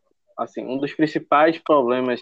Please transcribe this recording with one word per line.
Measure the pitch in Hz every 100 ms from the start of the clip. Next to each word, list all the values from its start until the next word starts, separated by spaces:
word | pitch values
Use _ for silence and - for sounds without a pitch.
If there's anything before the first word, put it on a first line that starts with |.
| _ _ _ -
assim, | 117 - 107
um | 135
dos | 143
principais | - 151 156 151 147 160 160
problemas | - 151 120 127 127 120